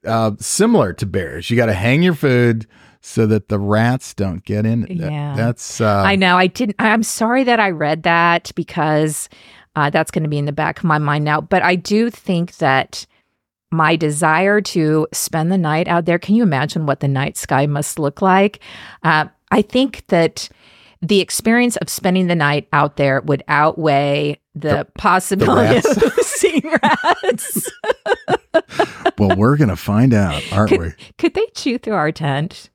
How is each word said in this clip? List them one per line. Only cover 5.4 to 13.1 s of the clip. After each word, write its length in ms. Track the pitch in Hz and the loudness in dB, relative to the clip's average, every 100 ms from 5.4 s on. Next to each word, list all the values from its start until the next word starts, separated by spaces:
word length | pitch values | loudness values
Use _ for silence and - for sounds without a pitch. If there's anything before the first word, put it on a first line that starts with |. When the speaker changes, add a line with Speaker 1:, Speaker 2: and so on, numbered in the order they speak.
| 117 120 - - | -4 -4 -12 -2
Speaker 1:
uh, 220 | 110 101 98 | 0 2 2
Speaker 2:
I 100 | 196 | 2
know. 220 | 185 180 | 4 4
I 100 | 185 | 2
didn't, 300 | - 240 - | 0 -6 0
I'm 240 | 226 220 | 0 0
sorry 400 | 220 - 226 247 | -2 -2 0 2
that 160 | 247 233 | 2 2
I 100 | 196 | 0
read 320 | 160 147 160 | 0 -2 -2
that 480 | 170 170 170 170 - - | 0 2 2 2 -2 -8
because, 720 | 165 170 156 151 156 151 - - - - _ - | -6 -2 0 2 0 -4 -12 -18 -20 -20 _ -2
uh, 140 | 147 | -2
that's 200 | 160 160 | -2 -4
gonna 160 | 190 156 | -4 -2
be 80 | 147 | -2
in 80 | 143 | -4
the 60 | |
back 240 | 143 156 - | -2 -4 -2
of 60 | 170 | -2
my 120 | 151 | 0
mind 260 | 147 147 151 | 0 0 0
now. 160 | 151 | -2
But 200 | - 196 | 2 2
I 120 | 175 180 | 2 0
do 340 | - 208 233 | 0 0 0
think 460 | - - 175 170 - | -4 -4 -2 -4 -2
that 480 | 151 135 - - - | 0 2 -2 -12 -18